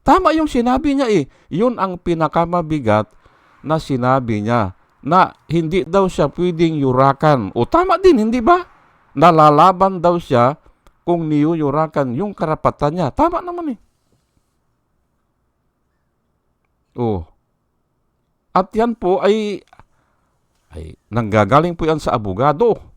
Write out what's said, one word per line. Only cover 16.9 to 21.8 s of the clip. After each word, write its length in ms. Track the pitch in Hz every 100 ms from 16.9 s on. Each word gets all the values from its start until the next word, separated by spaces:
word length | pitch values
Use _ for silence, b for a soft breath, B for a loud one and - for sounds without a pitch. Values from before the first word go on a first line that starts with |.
| -
Oh. 260 | 120 98 85 _ _ _ _ _ _ _ _ _ _ _ _
At 240 | 170 190
yan 240 | 208 233 226
po 240 | 185 185
ay, 400 | 170 214 208 196 _ _ - _ _ _ _ _ _ _ _
ay 240 | 76 80 - _
nanggagaling 640 | 107 113 107 101 131 170
po 100 | 170